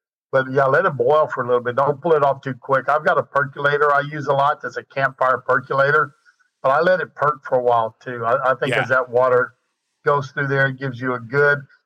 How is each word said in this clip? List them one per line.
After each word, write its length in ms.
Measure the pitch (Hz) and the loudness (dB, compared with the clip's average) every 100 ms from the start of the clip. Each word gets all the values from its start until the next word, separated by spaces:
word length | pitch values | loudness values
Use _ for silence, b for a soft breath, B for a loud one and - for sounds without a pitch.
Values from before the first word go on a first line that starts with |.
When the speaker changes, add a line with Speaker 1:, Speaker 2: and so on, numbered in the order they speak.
| _ _ _ | _ _ _
Speaker 1:
But, 200 | 135 131 | -2 0
yeah, 140 | 135 135 | 0 2
let 200 | 147 190 | 2 0
it 120 | 135 | 0
boil 300 | 120 151 147 | 2 2 2
for 160 | - | -2
a 40 | 123 | -2
little 140 | 123 | -2
bit. 160 | 117 120 | 0 -2
Don't 240 | 139 143 | -2 -2
pull 100 | 175 | 0
it 120 | 151 | 2
off 180 | 143 135 | 2 -2
too 140 | 135 135 | -6 -8
quick. 340 | - 175 139 | -2 -2 0
I've 160 | 151 160 | 0 0
got 120 | 156 | 0
a 60 | |
percolator 680 | 135 139 139 147 143 143 147 | 0 -2 -4 -2 0 2 2
I 80 | 143 | 2
use 260 | 143 151 139 | 0 -6 -2
a 60 | |
lot 280 | 139 143 147 | 0 2 0
that's 140 | 120 120 | -6 -12
a 80 | |
campfire 540 | - 139 135 - 127 123 | -10 -4 -4 0 0 0
percolator, 760 | - 131 - 135 139 151 143 _ b b b _ | 0 -2 -2 0 2 2 0 _ b b b _
but 100 | 135 | 0
I 100 | 143 | 2
let 180 | 175 180 | 2 0
it 160 | 143 - | -2 -4
perk 300 | 147 147 - | -2 -2 -2
for 120 | 127 | 0
a 60 | |
while, 320 | 123 117 113 - | 2 2 0 -6
too. 240 | 127 123 113 | -12 -6 -2
I, 260 | 139 131 | 0 0
I 40 | 127 | -2
think 180 | 143 120 | -2 -2
Speaker 2:
Yeah. 60 | |
Speaker 1:
as 80 | 123 | 0
that 200 | 131 123 | 0 0
water 440 | 120 127 123 120 _ _ _ _ _ | 0 2 2 0 _ _ _ _ _
goes 280 | 147 143 139 | -2 -2 -2
through 160 | 147 139 | -6 -2
there, 200 | 135 135 | 0 0
it 100 | 131 | -2
gives 220 | 135 117 | -8 -8
you 140 | 131 | -6
a 60 | 123 | -6
good, 400 | 113 139 147 143 139 b | -4 0 2 0 -4 b